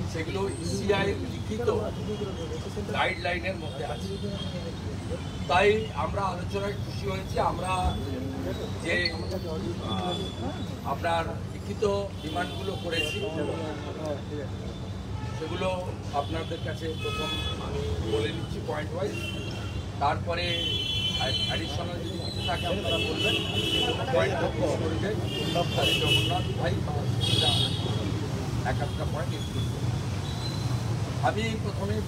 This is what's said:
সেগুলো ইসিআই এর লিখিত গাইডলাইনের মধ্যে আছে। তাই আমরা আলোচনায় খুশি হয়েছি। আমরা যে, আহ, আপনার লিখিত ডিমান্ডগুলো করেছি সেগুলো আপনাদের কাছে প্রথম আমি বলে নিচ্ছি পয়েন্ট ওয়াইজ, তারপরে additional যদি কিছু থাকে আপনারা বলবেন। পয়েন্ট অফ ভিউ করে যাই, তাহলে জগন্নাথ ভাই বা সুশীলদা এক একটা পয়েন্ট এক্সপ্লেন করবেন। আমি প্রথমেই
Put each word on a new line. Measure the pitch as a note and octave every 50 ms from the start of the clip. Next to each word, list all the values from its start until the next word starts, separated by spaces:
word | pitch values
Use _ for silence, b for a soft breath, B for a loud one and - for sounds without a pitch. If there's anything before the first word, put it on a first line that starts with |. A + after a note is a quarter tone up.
| - - -
সেগুলো | E3 - - F#3+ F#3+ G3 G3 - - E3
ইসিআই | F3 - G3 G3 G3+ G3+ G3 G3 G3+ G3
এর | - - - -
লিখিত | - - - G#3+ A3 A#3+ G#3+ - - G#3+ G3 F#3+ - - G3 G#3 G#3 G3+ F#3+ F#3+ E3+ E3 D#3 D#3 D3+ - G3 - G#3 G3+ - G3+
গাইডলাইনের | - D3+ F3 E3+ - - F3 F3+ F3+ F3+ F#3+ F#3+ - D#3
মধ্যে | D#3 - C#3+ D3+ - D3+
আছে। | - - - - - G3+ G3+ G3+ G3 - - - - - - - - - - - - - - E3 E3+ - - - - - -
তাই | - F3+ G3+ G#3 G#3+ A3 A3 - - - -
আমরা | - F#3 G3 G3 F#3 F3+
আলোচনায় | F3+ - - G3 G3 G3 G3+ G3+ G3+ -
খুশি | - - F#3+ F#3+ G3 F#3+
হয়েছি। | F#3+ F#3 - - G3 G3 E3
আমরা | - F3 - F#3 F#3 F#3 F3+ - - - - - C3 B3+ - - - - - - - - - - - - -
যে, | G#2+ - - - - - - - - F#3 F#3+ F#3 E3 D#3+ D#3+ - - - - - F#3+
আহ, | G3 F#3+ F#3 F3+ F3 F3 F#3 F3 - - A#3 C4+ - - - - - - - E3+ E3+
আপনার | - - E3+ E3 E3 D#3+ D#3 - - - - -
লিখিত | - - - G3+ - A3 G3+ G3 G3+ G3+ F#3+ - - -
ডিমান্ডগুলো | - D#3+ F3 F3+ F3+ F3+ F3 - G3 F#3+ - -
করেছি | - E3 E3 - - - - - - D#3+ - D3 C#3 - - - - - - - - - - D#3 D3+ C#3+ C#3 - - D3 D3 C3+ - - - - - - - - - - - - - - - - - -
সেগুলো | - D#3+ D#3+ F3 F3 F#3 F#3 F#3 F3+ F3+ - - - - - - -
আপনাদের | - - E3 E3 D#3+ - E3+ - -
কাছে | E3 D#3 D#3 D#3+ D#3+ - - -
প্রথম | - - - - - - - - - - - -
আমি | - - A4 G#4+ A4 - - - - -
বলে | A4 - - -
নিচ্ছি | - - - - G#2 G2+ -
পয়েন্ট | - G2+ G2+ - -
ওয়াইজ, | - G3 - - - - - - - G2+ - - - - - - - - - - - F3
তারপরে | F#3 G3+ G3 - F3 E3 E3+ F3 F3 E3+ E3 E3 E3 E3 - - - - - - - - - - E3 - - - -
additional | - - E3 D#3+ - E3+ E3 E3+ F3 E3+ -
যদি | - - F#3 -
কিছু | - - - G#3 -
থাকে | - - - F5 -
আপনারা | - - - E5 - C6+ C6+
বলবেন। | - - C6+ C6+ C6+ - - C6+ - - - - - - - - - - - - -
পয়েন্ট | E3+ - D3 - - E3
অফ | - -
ভিউ | - E3 E3+ E3 - -
করে | - - - -
যাই, | G3 A3 - - - - - - - D#3+ E3+ F3 - -
তাহলে | - - - - - -
জগন্নাথ | - E5+ - - - F5 F5+ - - - -
ভাই | - - - - -
বা | - - - - - -
সুশীলদা | - - - - E3 D#3+ - - - - - - - - - - - - - - - - - - - - - - - - -
এক | - - -
একটা | - - - - - -
পয়েন্ট | - - - -
এক্সপ্লেন | - - - - - - - -
করবেন। | - - - - - - - - - - - - - - - - - - - - - - - - - - - - - -
আমি | - - G#3 G#3+ A3 A3+ A3 -
প্রথমেই | G3 - - G3 G3+ G#3 G#3+ F#3+